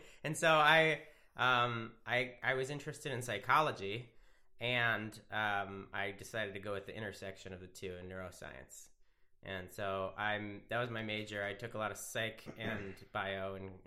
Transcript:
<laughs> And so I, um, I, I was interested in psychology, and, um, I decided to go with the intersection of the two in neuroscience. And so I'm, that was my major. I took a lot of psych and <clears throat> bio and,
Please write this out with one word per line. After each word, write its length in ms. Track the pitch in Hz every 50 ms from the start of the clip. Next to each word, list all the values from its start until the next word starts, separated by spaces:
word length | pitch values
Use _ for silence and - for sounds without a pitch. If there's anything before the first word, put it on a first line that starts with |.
| - -
<laughs> 140 | - - -
And 120 | 147 156 -
so 120 | - 165
I, 520 | 160 156 151 147 156 160 160 160 151 147 - - - - - - _ -
um, 540 | 120 127 127 120 120 123 117 113 113 113 - - - 110
I, 240 | 117 123 127 123 123 - -
I 120 | 123 131
was 140 | 131 135 131
interested 420 | 147 143 - 156 143 - - 147
in 100 | 135 117
psychology, 880 | 120 123 110 101 - - 131 151 156 147 117 104 98 98 104 117 123 - _ - - - - - - - - -
and, 580 | 120 120 123 120 117 117 113 104 107 110 107 - - -
um, 560 | 107 107 107 104 104 101 98 95 98 98 95 - 95
I 180 | 98 98 101 98 -
decided 360 | - - - 113 107 101 95
to 40 | 101
go 140 | 95 107 101
with 140 | 98 95 -
the 80 | - 110
intersection 560 | 110 101 95 - 98 98 95 - - 95 95
of 60 | 90
the 60 | 92 90
two 260 | - - - 92 90 90
in 80 | 90 92
neuroscience. 800 | 92 92 92 90 80 - - 76 - 65 - - - - - - - _ - _ _ _ - - _ _ -
And 260 | 95 95 92 90 87
so 400 | - - 104 98 95 98 95 95 95 -
I'm, 420 | 104 107 104 104 104 104 101 98 95 -
that 100 | 110 120
was 120 | 123 123
my 100 | 117 110
major. 420 | 110 107 107 107 107 104 104 101 101
I 100 | 101 101
took 200 | - 120 - -
a 40 | 107
lot 100 | 107 104
of 80 | 98 -
psych 460 | - - - 120 113 110 107 - - - - -
and 340 | 110 110 110 101 101 98 95 -
<clears throat> 100 | - -
bio 440 | - 104 98 98 98 95 95 95 98
and, 160 | 95 98 95 95 95 -